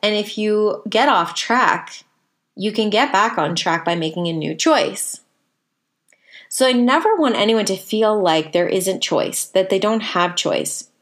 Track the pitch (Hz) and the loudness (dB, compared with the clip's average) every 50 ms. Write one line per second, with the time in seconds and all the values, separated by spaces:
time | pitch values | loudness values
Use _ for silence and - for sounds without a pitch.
0 | - 208 214 208 208 214 - - 214 214 214 214 214 208 - - - 214 - 220 | 0 0 0 0 -4 -4 -6 -4 0 0 2 2 2 0 -2 -2 -8 -2 0 2
1 | 254 285 247 180 170 160 - - - - 226 254 233 170 - 175 - - - - | 4 4 4 2 0 -2 -4 -8 -2 0 0 2 4 2 2 0 -4 -12 -18 -20
2 | - _ _ _ _ _ _ _ _ _ _ - 190 214 208 226 220 214 196 214 | -20 _ _ _ _ _ _ _ _ _ _ -6 -6 -4 -2 0 -2 2 2 2
3 | 269 285 - 190 214 233 233 185 156 160 175 165 - 185 165 170 - 175 170 175 | 2 2 2 2 2 2 0 -2 -2 -2 -2 -2 -2 -2 -2 0 0 -2 -2 -2
4 | 160 160 160 175 175 170 160 156 151 160 156 151 - 330 302 262 - - 190 - | -2 -4 -4 -4 -4 -4 -4 -4 -4 -6 -6 -2 2 2 4 4 2 0 -4 -6
5 | - - - - _ _ _ _ _ _ _ _ _ _ _ _ _ _ _ _ | -10 -10 -10 -14 _ _ _ _ _ _ _ _ _ _ _ _ _ _ _ _
6 | _ _ _ _ _ _ - - - _ - - 262 262 254 240 240 240 269 320 | _ _ _ _ _ _ -20 -20 -20 _ -2 0 2 2 4 4 4 4 2 2
7 | - 427 440 359 311 269 220 - 202 214 226 220 202 185 190 185 - - - 214 | 2 2 2 2 2 0 2 2 2 2 2 2 0 -2 -4 -6 -4 -4 0 2
8 | 220 214 214 214 190 175 160 160 156 151 - 170 175 - - 190 180 190 185 - | 2 2 2 2 2 2 2 0 0 0 0 0 0 2 0 0 0 -2 -2 -2
9 | - - 165 131 - - - - - - - 190 185 190 196 190 196 208 220 226 | -2 -2 0 0 0 -2 -4 -6 -8 0 0 0 2 2 0 0 2 0 0 0
10 | 220 - - 180 175 180 175 - - - - - - - - - - _ _ _ | -2 -2 -2 0 0 0 0 -2 -2 -2 -2 -2 -2 -4 -8 -10 -12 _ _ _